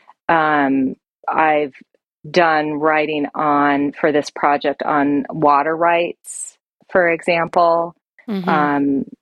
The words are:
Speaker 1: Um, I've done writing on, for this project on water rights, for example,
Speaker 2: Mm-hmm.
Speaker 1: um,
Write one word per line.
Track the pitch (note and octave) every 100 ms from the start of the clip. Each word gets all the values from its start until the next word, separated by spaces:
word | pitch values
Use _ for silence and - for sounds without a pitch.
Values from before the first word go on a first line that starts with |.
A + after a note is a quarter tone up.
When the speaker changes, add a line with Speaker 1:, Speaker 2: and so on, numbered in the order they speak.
| _ _ -
Speaker 1:
Um, | E3 D#3 D3 C#3 C3+ C3 - _ _ -
I've | C#3+ D#3 D3+ D3 - - _ _ _ D3+
done | D#3+ E3 D#3 D3+
writing | D3 D#3 D#3 D3+ D3+ C#3+
on, | - D3+ C#3+ C#3+ C#3+ C#3+
for | - D#3+
this | D3 -
project | - D3+ C#3+ C#3+ C#3
on | - D3+ C#3+ C#3+ C3
water | D#3+ D3 C#3+ C#3+ D#3+
rights, | E3+ E3+ F3 - - - - _ _ _ _
for | F#3+ E3+
example, | E3 - E3+ E3 F3+ E3+ E3+ E3+ - _ _ -
Speaker 2:
Mm-hmm. | G3 F3
Speaker 1:
um, | D#3+ D3 C#3+ C#3+ C#3 - -